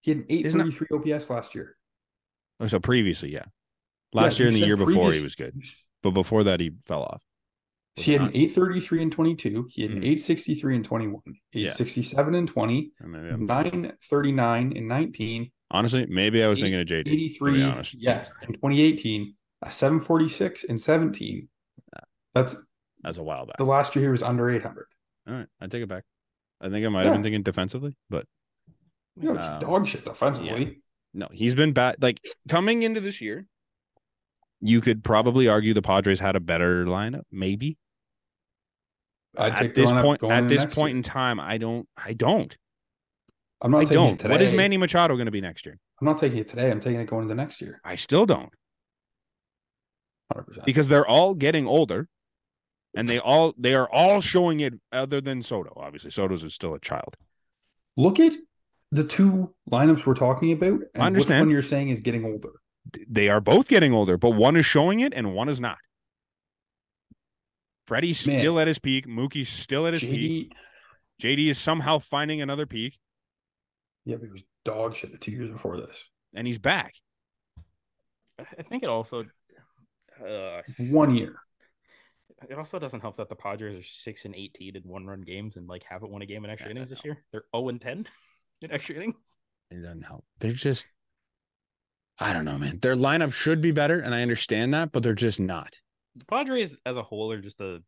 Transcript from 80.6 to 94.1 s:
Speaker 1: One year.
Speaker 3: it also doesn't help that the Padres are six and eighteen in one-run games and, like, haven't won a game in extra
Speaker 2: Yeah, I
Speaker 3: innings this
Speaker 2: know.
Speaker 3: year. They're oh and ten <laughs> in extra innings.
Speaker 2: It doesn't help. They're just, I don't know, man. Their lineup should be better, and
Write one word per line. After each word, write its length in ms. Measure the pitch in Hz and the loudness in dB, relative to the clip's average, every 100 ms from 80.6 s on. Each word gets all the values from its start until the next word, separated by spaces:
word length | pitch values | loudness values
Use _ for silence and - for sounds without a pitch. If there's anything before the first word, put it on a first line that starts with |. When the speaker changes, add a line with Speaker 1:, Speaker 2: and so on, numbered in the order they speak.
| 110 127 | -16 -10
Speaker 1:
One 360 | 120 151 147 | 0 4 4
year. 220 | 120 98 - _ _ _ _ _ _ _ _ _ _ 135 | 2 -2 -14 _ _ _ _ _ _ _ _ _ _ -18
Speaker 3:
it 80 | 135 | -16
also 200 | 156 185 | -12 -10
doesn't 220 | 139 113 | -10 -12
help 160 | 110 101 | -12 -12
that 120 | 104 | -12
the 60 | 90 | -10
Padres 420 | 101 104 107 95 | -10 -10 -12 -14
are 60 | 87 | -18
six 380 | - - 107 | -16 -16 -16
and 100 | 101 | -18
eighteen 420 | 98 98 _ 95 95 | -16 -18 _ -18 -18
in 60 | |
one-run 380 | 90 92 95 98 | -18 -16 -16 -16
games 340 | 87 95 107 98 | -14 -14 -14 -16
and, 100 | 87 | -18
like, 140 | 90 - | -18 -18
haven't 220 | 92 104 | -18 -16
won 120 | 101 | -16
a 40 | 101 | -16
game 180 | 104 | -16
in 60 | 104 | -14
extra 180 | 107 - | -16 -16
Speaker 2:
Yeah, 20 | |
I 60 | 117 | -16
Speaker 3:
innings 140 | 127 | -16
this 140 | 131 | -16
Speaker 2:
know. 60 | 147 | -16
Speaker 3:
year. 140 | 147 _ | -16 _
They're 120 | 110 _ | -18 _
oh 160 | 117 127 | -8 -6
and 120 | 120 | -8
ten 260 | 127 156 220 _ _ | -12 -12 -16 _ _
<laughs> 260 | _ _ _ | _ _ _
in 80 | 160 | -10
extra 240 | 143 - 151 | -10 -10 -10
innings. 420 | 214 - _ _ _ _ _ | -10 -12 _ _ _ _ _
Speaker 2:
It 120 | 87 | -18
doesn't 200 | 85 85 | -16 -16
help. 220 | - 69 _ _ | -18 -20 _ _
They're 140 | 110 | -8
just, 340 | 123 143 127 - _ _ _ _ _ _ _ _ _ _ _ _ _ | -4 -4 -4 -6 _ _ _ _ _ _ _ _ _ _ _ _ _
I 140 | 98 | -4
don't 120 | 87 | -4
know, 140 | 78 71 | -6 -6
man. 200 | 71 85 | -8 -2
Their 140 | 127 | 0
lineup 380 | 127 131 160 156 | 2 2 2 -2
should 280 | - 151 160 | -2 0 2
be 100 | 165 | 0
better, 260 | 151 147 170 | 2 0 0
and 140 | 120 | -2